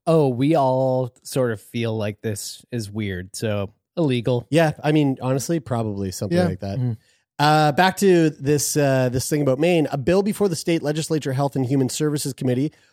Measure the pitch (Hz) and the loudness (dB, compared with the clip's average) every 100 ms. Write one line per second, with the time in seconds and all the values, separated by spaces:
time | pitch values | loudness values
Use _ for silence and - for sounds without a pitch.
0 | - 160 139 120 139 160 131 131 131 127 | 2 4 4 2 2 4 4 2 2 0
1 | 127 - - 139 123 107 - 120 113 110 | -2 -8 -6 -2 0 -2 -8 -4 -4 -2
2 | 107 104 113 104 - - - 120 104 104 | -4 -4 -6 -6 -10 -14 -10 -8 -6 -6
3 | 104 92 92 - 113 104 98 _ _ - | -6 -6 -10 -6 -4 -4 -6 _ _ -2
4 | 156 123 113 120 117 156 156 - 147 156 | 0 0 0 -2 0 2 2 0 0 2
5 | 143 131 131 135 131 170 - 120 110 98 | 2 0 -2 -2 -2 -4 -4 -4 -4 -4
6 | 98 - 107 175 180 92 98 101 123 113 | -6 -6 -2 0 0 -2 -6 -4 -4 -6
7 | _ _ _ - 147 156 151 139 185 - | _ _ _ 0 2 4 4 2 2 2
8 | 196 175 160 151 135 147 - 151 139 131 | 4 6 4 0 0 0 0 0 2 2
9 | 127 127 - 151 143 131 170 175 143 143 | 0 -2 -2 0 0 2 2 2 2 0
10 | 127 185 208 - 208 165 - 165 143 151 | 0 2 0 0 -2 -2 -2 -2 -2 -4
11 | 151 160 139 131 143 135 123 139 127 - | -2 -2 -2 -2 -2 -2 0 0 0 -2
12 | 151 147 143 123 131 123 151 - _ | -2 -2 -4 -4 -2 0 -2 -6 _